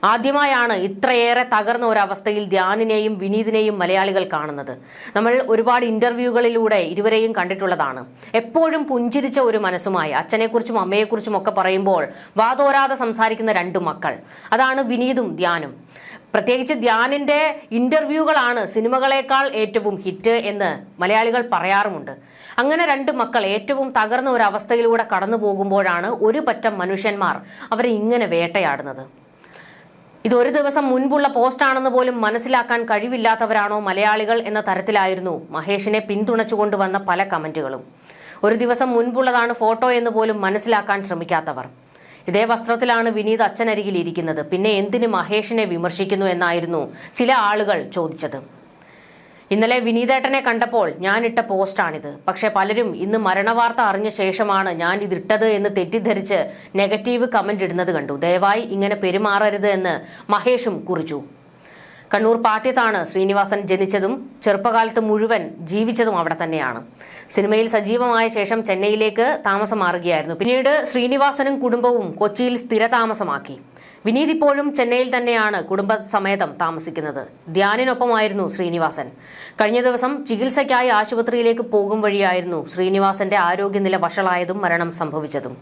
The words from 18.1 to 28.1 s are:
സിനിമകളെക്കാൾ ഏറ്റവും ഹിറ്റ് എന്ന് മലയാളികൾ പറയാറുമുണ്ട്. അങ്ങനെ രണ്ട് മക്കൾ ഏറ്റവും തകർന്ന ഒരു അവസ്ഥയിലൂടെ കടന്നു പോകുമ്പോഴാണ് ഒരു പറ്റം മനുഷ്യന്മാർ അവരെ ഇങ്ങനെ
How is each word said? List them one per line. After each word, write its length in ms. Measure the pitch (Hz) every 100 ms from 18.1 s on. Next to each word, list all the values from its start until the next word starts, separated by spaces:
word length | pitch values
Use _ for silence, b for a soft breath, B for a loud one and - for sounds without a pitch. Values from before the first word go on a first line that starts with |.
| 302 311 311 240 240 190
സിനിമകളെക്കാൾ 800 | 220 226 262 269 269 262 269 277
ഏറ്റവും 480 | 277 214 220 208 190
ഹിറ്റ് 340 | 190 190 220
എന്ന് 720 | 233 208 202 190 143 - -
മലയാളികൾ 480 | 180 220 233 240 240
പറയാറുമുണ്ട്. 580 | 185 175 196 208 170 139 139 B B B B
അങ്ങനെ 280 | 262 320 339
രണ്ട് 260 | 277 277
മക്കൾ 340 | 254 226 247 196
ഏറ്റവും 480 | 208 202 277 262 240
തകർന്ന 280 | 214 254 269
ഒരു 120 | 247
അവസ്ഥയിലൂടെ 640 | 214 202 208 233 233 226 220 190
കടന്നു 200 | 196 226
പോകുമ്പോഴാണ് 680 | 208 196 196 196 185 170 185
ഒരു 320 | 233 214 247
പറ്റം 400 | 302 220 226 208
മനുഷ്യന്മാർ 640 | 180 196 208 202 185 143 B B B
അവരെ 160 | 226 240
ഇങ്ങനെ 380 | 220 220